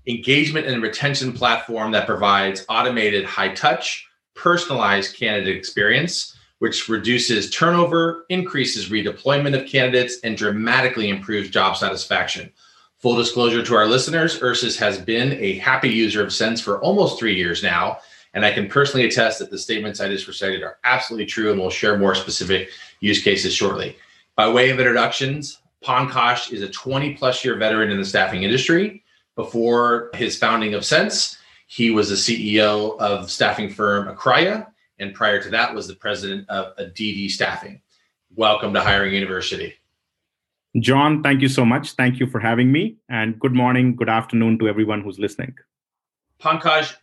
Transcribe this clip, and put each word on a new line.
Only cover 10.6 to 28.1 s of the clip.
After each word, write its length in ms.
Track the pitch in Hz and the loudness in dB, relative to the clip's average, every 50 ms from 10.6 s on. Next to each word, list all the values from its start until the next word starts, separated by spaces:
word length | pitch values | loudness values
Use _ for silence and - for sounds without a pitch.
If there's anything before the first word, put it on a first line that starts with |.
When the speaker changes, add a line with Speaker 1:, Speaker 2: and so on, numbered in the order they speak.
| 110 117 123 131 127 127 - 117 107 101 | 0 0 0 2 0 0 -2 -2 -2 -2
Speaker 1:
improves 400 | 98 98 98 - 107 104 98 95 | -4 -4 -4 -4 -4 -4 -4 -2
job 260 | - 113 - 135 131 | 0 0 2 2 0
satisfaction. 720 | - - 95 95 92 - - 101 90 92 - - - - - - _ _ _ _ _ _ _ _ _ | -2 -2 -2 -4 -4 -4 -2 -2 -2 -2 -2 -4 -8 -10 -12 -18 _ _ _ _ _ _ _ _ _
Full 140 | - 127 120 | 0 2 2
disclosure 480 | 117 117 - - 123 120 120 113 120 113 | 2 0 0 0 2 2 2 2 0 2
to 120 | 113 120 | 2 4
our 120 | 110 107 | 4 6
listeners, 560 | 110 117 131 131 - 160 165 160 165 - - 131 | 6 4 2 2 0 0 0 0 0 0 0 0
Ursus 360 | 123 117 113 123 113 - - | 0 0 0 -2 -2 -2 0
has 200 | 113 104 98 92 | 0 0 0 -2
been 340 | 87 98 113 117 123 135 - | -2 -2 0 0 0 0 -2
a 260 | - 107 98 95 95 | -2 -2 -2 -2 0
happy 320 | - 135 131 131 139 127 | 0 0 2 2 2 2
user 340 | 110 113 113 104 101 107 101 | 2 2 2 2 2 0 -2
of 80 | 92 - | -2 -2
Sense 300 | - 110 110 113 113 - | -2 0 0 -2 -2 -2
for 180 | - 101 98 | -2 -2 0
almost 380 | - 160 190 208 180 - - - | 0 2 2 4 2 2 0 -2
three 180 | 117 110 101 | -2 -2 0
years 260 | 92 90 85 85 82 101 | 0 0 -2 -2 -2 -2
now, 360 | 92 87 87 92 - - - - - - - - _ - | 0 0 0 0 -2 -4 -6 -12 -20 -20 -20 -20 _ -2
and 100 | 101 104 | 0 2
I 80 | 104 | 2
can 180 | - 117 101 98 | 2 0 -2 0
personally 380 | - 143 143 139 - 127 120 | 2 2 2 2 2 2 2
attest 320 | 113 - 123 113 110 - - | 2 4 2 2 2 0 -2
that 120 | 95 - | -8 -10
the 80 | 98 92 | -10 -8
statements 420 | - - 113 107 104 107 98 - | -6 -6 -4 -4 -4 -6 -6 -4
I 80 | 101 98 | -4 -4
just 180 | 101 95 - | -4 -6 -8
recited 360 | - - - 98 95 95 87 80 | -10 -8 -6 -4 -4 -4 -4 -6
are 160 | 80 - - - | -10 -10 -4 -2
absolutely 440 | 123 127 127 - - 117 110 104 | 0 0 0 -2 -4 -6 -6 -6
true, 240 | 98 - 113 107 107 | -4 -4 0 0 0
and 100 | 101 98 | 2 2
we'll 80 | 92 90 | 0 -2
share 300 | 87 - - 107 101 101 | -2 0 0 2 4 4
more 160 | 98 98 92 | 4 4 2
specific 560 | 95 - - 92 - 92 87 95 90 95 - - - - - - _ | 2 -2 -4 -4 -4 0 0 0 0 -2 -4 -12 -18 -20 -20 -10 _
use 220 | - 104 98 - - | 0 0 0 2 2
cases 300 | 104 98 92 - 92 - | 2 2 2 0 -2 -2
shortly. 440 | - 107 98 82 80 80 71 - - _ _ _ _ _ _ _ | 0 0 0 0 -2 -6 -8 -10 -14 _ _ _ _ _ _ _
By 140 | - 107 110 | 2 2 4
way 220 | 117 123 127 131 | 4 4 4 4
of 80 | 131 127 | 4 2
introductions, 840 | 127 123 117 120 117 - - - 135 131 143 151 143 - - - _ _ _ _ - | 2 2 2 2 2 0 0 -2 -4 -4 -4 -6 -8 -10 -14 -18 _ _ _ _ -4
Pankaj 640 | - 127 127 135 131 - 135 120 120 120 - - - 120 | -2 0 0 0 0 0 0 0 2 0 -2 -4 -8 -8
is 80 | 101 98 | -8 -8
a 80 | 95 | -8
twenty 420 | 101 - - 127 131 135 147 147 143 | -10 -10 -6 -4 -2 -2 -2 -4 -4
plus 320 | - 139 127 123 - - | -2 -2 -2 0 0 -2
year 120 | 127 110 | -4 -2
veteran 340 | 98 110 107 107 110 110 101 | 0 0 0 2 2 0 0
in 80 | 101 98 | 0 -2
the 60 | 95 | -2
staffing 400 | - | 0